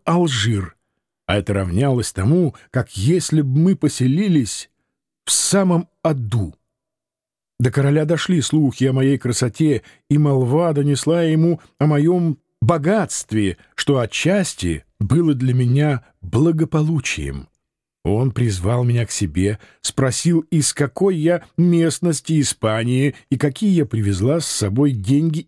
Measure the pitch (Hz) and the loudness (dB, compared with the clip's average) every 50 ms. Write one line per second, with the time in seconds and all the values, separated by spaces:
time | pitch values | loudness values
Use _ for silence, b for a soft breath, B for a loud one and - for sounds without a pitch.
0 | - - 165 180 175 160 131 107 101 117 110 98 90 82 - _ _ _ _ _ | -2 0 0 2 2 0 0 -2 -2 0 -2 -2 -4 -6 -12 _ _ _ _ _
1 | _ _ _ _ _ - 95 104 92 - 101 98 95 92 85 104 139 139 131 120 | _ _ _ _ _ -2 -2 0 0 -2 -2 -2 -2 -2 0 0 0 0 0 0
2 | 104 - - 95 92 117 160 185 180 131 B B B B - 131 - - - 95 | -2 -4 -4 -2 0 2 2 2 2 0 B B B B -4 -4 -4 -4 -4 -2
3 | 98 139 180 175 160 - 156 156 143 131 131 151 165 190 190 - - 139 - - | 0 0 2 0 0 0 0 0 0 2 2 2 2 2 2 2 0 -2 0 0
4 | 127 127 139 170 214 202 170 147 120 - - - - - _ _ _ _ _ _ | 0 0 2 2 2 2 2 2 0 -2 -6 -12 -14 -18 _ _ _ _ _ _
5 | _ _ _ _ _ - - - - - 190 202 190 180 175 170 180 - _ _ | _ _ _ _ _ -4 -2 -2 0 0 2 2 2 2 2 0 -2 -4 _ _
6 | - 165 151 131 117 104 120 113 92 78 - _ _ _ _ _ _ _ _ _ | -2 -2 -2 -2 -4 -2 -2 -2 -2 -4 -8 _ _ _ _ _ _ _ _ _
7 | _ _ _ _ _ _ _ _ _ _ _ - 120 123 - 139 135 139 147 156 | _ _ _ _ _ _ _ _ _ _ _ -2 -2 0 0 0 0 2 2 2
8 | 156 147 170 151 - - 185 160 123 - - 156 147 131 - - 127 135 131 131 | 0 0 -2 -2 -2 0 0 0 0 0 0 0 2 0 0 0 0 0 2 2
9 | 135 135 139 131 - 127 120 - 127 113 - - 160 151 135 107 b b b b | 2 2 0 0 -2 -4 -2 -2 -2 -2 -2 0 0 0 0 -2 b b b b
10 | b - 143 147 151 147 139 131 127 120 135 160 175 165 151 143 139 143 143 131 | b 0 0 2 2 2 2 2 0 0 0 0 0 0 0 0 0 0 -2 0
11 | - 151 165 175 165 160 156 156 160 170 165 160 B B B - 147 151 151 143 | 0 0 0 2 2 2 2 2 2 2 0 -2 B B B -2 0 2 2 2
12 | 147 165 180 180 175 165 143 - _ _ _ _ 107 104 175 156 139 170 214 220 | 2 2 2 2 0 -2 -2 -4 _ _ _ _ 0 0 0 2 0 0 0 0
13 | 170 - - - - - 110 110 104 95 85 b b b b - - - 143 131 | -2 -4 -6 -10 -8 -4 -2 -2 0 -2 -4 b b b b -6 -2 0 0 0
14 | 117 104 - - - 160 196 208 180 - - - - 87 80 71 - _ _ - | 0 -2 -4 -2 -2 0 0 0 -2 -4 -6 -6 -4 -4 -4 -6 -8 _ _ -6
15 | 101 98 135 170 170 156 143 123 131 127 123 123 123 120 123 143 151 151 139 123 | -2 0 2 2 2 2 0 0 0 0 0 0 0 2 2 2 2 0 -2 -4
16 | b b b _ - 87 - 117 156 170 160 156 160 160 - 156 151 156 165 143 | b b b _ -8 -4 0 2 2 2 2 0 0 0 0 0 0 0 -2 -2
17 | - - - - 73 69 67 69 69 - _ _ _ _ _ _ _ _ _ _ | -4 -4 -6 -6 -8 -8 -8 -10 -14 -18 _ _ _ _ _ _ _ _ _ _
18 | - 85 101 110 131 135 - 120 120 113 95 90 85 101 120 123 123 120 120 120 | -4 -2 0 0 0 0 0 0 -2 -2 -2 -2 -2 0 0 0 0 0 0 0
19 | 117 - - - 104 82 73 92 95 101 107 b b b b b - - - - | -2 -4 -4 -4 -4 -4 0 0 0 0 -2 b b b b b -12 -6 -2 -2
20 | 135 131 117 - - 170 170 156 - - 175 156 139 - - - 143 135 - - | 0 0 0 0 0 0 2 0 0 0 0 0 0 0 -2 -2 -4 -2 -2 -2
21 | 185 202 190 156 151 165 175 165 - - _ - 175 180 170 165 165 160 - - | 0 0 0 0 0 0 0 -2 -4 -4 _ 0 2 4 4 2 2 0 0 -2
22 | 180 175 156 - - - 160 151 135 - - - - 110 107 113 117 120 127 131 | -2 -2 -2 -2 -2 0 0 0 0 0 -2 -2 -2 -2 -2 0 0 0 0 0
23 | 139 143 B B B - - 120 - 139 131 - 220 202 185 165 139 - - 113 | 0 0 B B B -4 -2 0 0 -2 -2 -2 0 2 2 2 0 0 -2 -2
24 | 104 101 98 90 101 127 156 170 - - - - 107 98 101 127 147 143 131 104 | 0 0 0 0 0 0 0 -2 -4 -6 -4 -4 -4 -2 0 0 0 0 0 -2
25 | 95 107 139 147 160 165 151 165 - | -2 0 0 0 0 0 -2 -4 -4